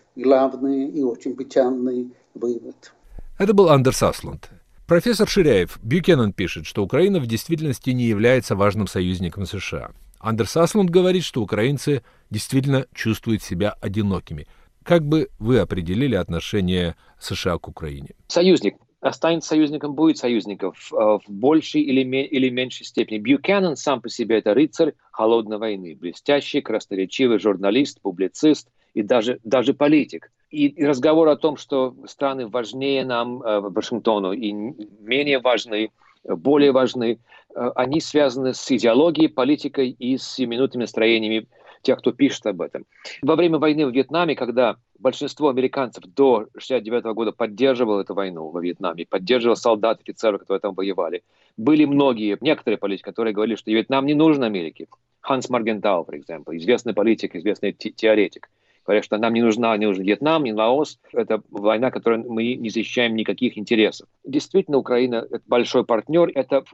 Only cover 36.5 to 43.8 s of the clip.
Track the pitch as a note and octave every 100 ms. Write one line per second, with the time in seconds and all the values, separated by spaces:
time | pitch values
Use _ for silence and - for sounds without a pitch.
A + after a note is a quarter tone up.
36.5 | D3 C#3+ C3 B2+ B2 A2+ A2+ _ - _
37.5 | - B2 - B2+ D#3 - D3+ C#3+ B2 C3
38.5 | A#2 - B2 A#2 A#2+ E3+ D#3 D#3 - B2+
39.5 | D3 C#3+ - B2+ - B2 C3 - - A#2+
40.5 | A#2 C3 B2+ A2 - A2+ A2+ A2 A2 -
41.5 | _ - - - A#2+ B2+ A#2 C#3 - G#2+
42.5 | F2+ D#2 - - _ - - C3+ D#3+ F3
43.5 | D#3 D#3 D3+